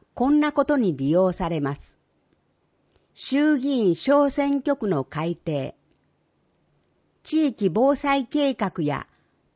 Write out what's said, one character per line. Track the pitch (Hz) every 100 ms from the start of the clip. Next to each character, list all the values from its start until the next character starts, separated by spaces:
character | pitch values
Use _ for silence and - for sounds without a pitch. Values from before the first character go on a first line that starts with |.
| _
こ | - 254
ん | 294
な | 294
こ | 285
と | 277 285
に | 202 135
利 | 139
用 | 170 185
さ | 175 170
れ | 165
ま | 139 143
す。 | - _ _ _ _ _ _ _ _ _ _ _ _
衆 | - - 269 302 285
議 | 277
院 | 262 196
小 | 165 - 285 285
選 | 294 277 277
挙 | 294 277
区 | 208
の | 151
改 | 135 147 165 170
定、 | - 143 127 - _ _ _ _ _ _ _ _ _ _ _ _ _ _
地 | - 311 294
域 | - 196
防 | 180 269
災 | 277 285 277 240
計 | 294 277
画 | 240 196 -
や | 147 139 - _ _ _ _